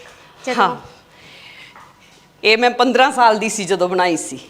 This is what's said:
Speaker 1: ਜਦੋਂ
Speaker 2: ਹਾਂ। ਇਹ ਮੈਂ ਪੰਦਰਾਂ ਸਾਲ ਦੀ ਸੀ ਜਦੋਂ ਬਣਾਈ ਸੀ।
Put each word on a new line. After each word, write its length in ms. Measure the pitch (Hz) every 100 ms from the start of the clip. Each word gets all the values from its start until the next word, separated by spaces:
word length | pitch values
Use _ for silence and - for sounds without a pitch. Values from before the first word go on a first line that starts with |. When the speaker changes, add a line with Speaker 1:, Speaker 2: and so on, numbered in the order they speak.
| - - - - 262
Speaker 1:
ਜਦੋਂ 180 | 247
Speaker 2:
ਹਾਂ। 120 | 180 139 - - _ - - - - - - - - _ _ _ _ _
ਇਹ 140 | 208 226
ਮੈਂ 120 | 247
ਪੰਦਰਾਂ 420 | 240 254 247 269
ਸਾਲ 280 | 247 233 214
ਦੀ 100 | 214
ਸੀ 160 | 208 180
ਜਦੋਂ 240 | 180 180
ਬਣਾਈ 280 | 185 180 156
ਸੀ। 220 | - 131